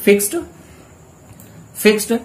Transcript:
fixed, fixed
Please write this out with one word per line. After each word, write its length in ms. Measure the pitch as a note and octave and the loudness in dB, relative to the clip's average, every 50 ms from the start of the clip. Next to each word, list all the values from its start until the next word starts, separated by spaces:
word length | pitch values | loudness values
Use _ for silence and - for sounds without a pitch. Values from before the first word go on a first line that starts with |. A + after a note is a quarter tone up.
| - | 2
fixed, 320 | G#3 G3+ G3+ G3+ - - E4+ D#4 - - - - - - - - _ - - - _ _ _ - - - - - - - - - - - | 2 2 2 0 -4 -6 -8 -10 -10 -16 -20 -20 -20 -20 -20 -20 _ -20 -20 -20 _ _ _ -20 -20 -20 -20 -20 -20 -20 -20 -20 -20 -10
fixed 400 | - - G#3+ G#3+ G#3+ - - A3+ A3+ - | 0 2 2 2 2 -2 -4 -4 -6 -6